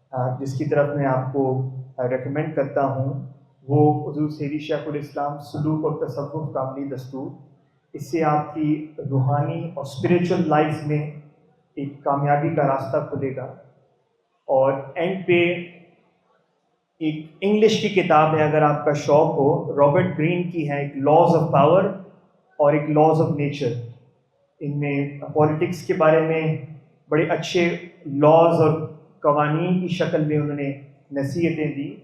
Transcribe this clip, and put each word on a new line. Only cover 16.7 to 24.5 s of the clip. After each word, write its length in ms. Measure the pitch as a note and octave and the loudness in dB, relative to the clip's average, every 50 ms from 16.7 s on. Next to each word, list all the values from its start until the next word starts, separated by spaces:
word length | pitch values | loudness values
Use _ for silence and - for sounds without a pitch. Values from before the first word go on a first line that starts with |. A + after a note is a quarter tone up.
| _ _ _ _ _ - | _ _ _ _ _ -6
ایک 260 | E3 D#3 D#3 D#3 D#3+ - - - | -4 -4 -4 -4 -8 -14 -10 -4
انگلش 400 | F#3+ G3+ G#3 G#3+ G#3+ G#3+ G#3+ F#3 | 0 2 4 6 6 6 4 4
کی 200 | - G#3 - F#3 | 0 0 2 2
کتاب 340 | D#3+ - D#3+ D3+ D#3 D#3 D#3 | 4 4 6 6 6 4 4
ہے، 80 | D#3 D3+ | 2 2
اگر 180 | D3+ D3 D3+ | 2 4 4
آپ 240 | D#3 D3 D3 - - | 4 4 2 2 0
کا 80 | D#3 D3 | 0 0
شوق 400 | D3 - D#3 D3 D3+ E3 D#3+ D#3 | 0 2 4 6 6 6 4 2
ہو، 420 | D#3 C3+ C#3+ D#3+ E3+ - C3+ - C#3 | 2 2 2 2 0 -2 -2 2 4
رابرٹ 400 | C#3+ D3 C#3+ F#3 - A#2+ - - | 4 4 4 4 2 0 0 0
گرین 340 | D3+ E3 F3+ F3+ F3 E3+ | 0 0 0 0 -2 -4
کی 180 | F3 E3+ D3 C#3+ | -4 -4 -4 -4
ہے، 120 | C#3+ C#3+ | -4 -4
ایک 120 | C#3+ C#3+ - C3+ C3+ C#3+ | -4 -6 -6 -2 2 4
Laws 260 | D3+ E3 E3+ E3+ E3+ | 6 6 6 6 4
of 160 | D#3+ D#3 - - | 2 2 2 4
Power 320 | C#3+ C#3 D3+ E3+ F#3+ G3 G3+ - - - - - _ _ _ _ _ _ _ _ - | 4 6 6 6 4 4 2 -2 -8 -14 -18 -20 _ _ _ _ _ _ _ _ 2
اور 160 | D3+ C#3+ D3 | 2 4 4
ایک 240 | D#3 D3 D3+ D3+ D3+ | 2 0 0 2 4
Laws 180 | D3+ D#3+ D3+ | 4 4 4
of 140 | D#3 E3 - | 4 2 0
Nature۔ 600 | - - C#3+ C#3+ C#3+ - C#3+ A#2+ A2+ A#2+ A#2 - - - _ _ _ _ _ _ _ _ _ _ | 0 -2 -2 -4 -4 -4 -4 -4 -4 -6 -10 -12 -16 -20 _ _ _ _ _ _ _ _ _ _